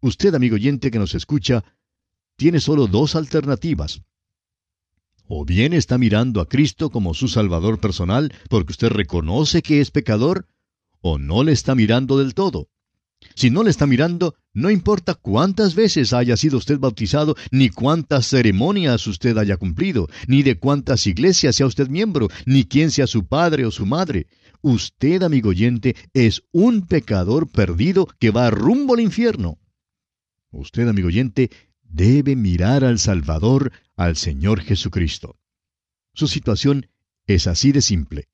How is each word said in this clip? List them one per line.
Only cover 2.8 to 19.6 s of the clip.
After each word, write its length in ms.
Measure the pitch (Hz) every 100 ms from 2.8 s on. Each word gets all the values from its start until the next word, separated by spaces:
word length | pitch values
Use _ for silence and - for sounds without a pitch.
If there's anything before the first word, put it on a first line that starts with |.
| 120
dos 280 | 98 143 165
alternativas. 880 | 143 160 143 127 135 139 78 - - _ _ _ _ _ _ _ _ _ _ _ _
O 180 | 78 71
bien 280 | 87 117
está 240 | 170 - 127
mirando 440 | 120 107 127 107
a 80 | 82
Cristo 400 | 131 151 - 156
como 240 | 120 95
su 160 | 80 127
Salvador 500 | 98 104 87 95 110
personal 540 | 107 92 87 113 151 - -
porque 220 | 113 85
usted 180 | - 117
reconoce 720 | - 101 87 76 104 151 170
que 180 | - 151
es 100 | 143
pecador, 580 | - 131 107 131 185 - _ _ _ _ _
o 180 | 87 76
no 260 | 69 90
le 100 | 151
está 220 | 143 - 131
mirando 420 | 107 117 131 135
del 160 | 135
todo. 340 | 123 196 113 71 _ _ _ _ _ - -
Si 140 | 127
no 140 | 135
le 60 | 220
está 180 | - 143
mirando, 480 | 123 160 175 175 - _
no 160 | 101 160
importa 460 | 208 175 208 175 -
cuántas 600 | - 101 175 190 208 165
veces 380 | 220 165 123
haya 220 | 127 123 117
sido 220 | 156 135
usted 200 | 107 147
bautizado, 580 | 131 113 104 143 151 156 -
ni 180 | 131 131
cuántas 580 | - 123 165 147 139 123
ceremonias 800 | 135 113 92 135 202 160 120 -
usted 300 | 95 120 110
haya 180 | 104
cumplido, 540 | 95